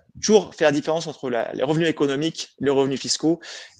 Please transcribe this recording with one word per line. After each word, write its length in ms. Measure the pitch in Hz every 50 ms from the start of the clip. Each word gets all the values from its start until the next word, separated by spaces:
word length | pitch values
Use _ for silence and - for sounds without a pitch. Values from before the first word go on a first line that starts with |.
| _ _ - -
toujours 340 | - - 214 208 180 - -
faire 140 | - 165 147
la 40 | 143
différence 340 | 147 - 160 156 170 160
entre 240 | 165 143 - - 127
la, 220 | 120 113 - - -
les 80 | - -
revenus 260 | 135 156 160 170 160
économiques, 640 | 147 - 147 143 139 139 156 160 - - - - _ -
les 120 | 135 139
revenus 300 | 139 135 135 135 139 120
fiscaux. 380 | - 123 - - - 156 170 165 - - - - - - _ -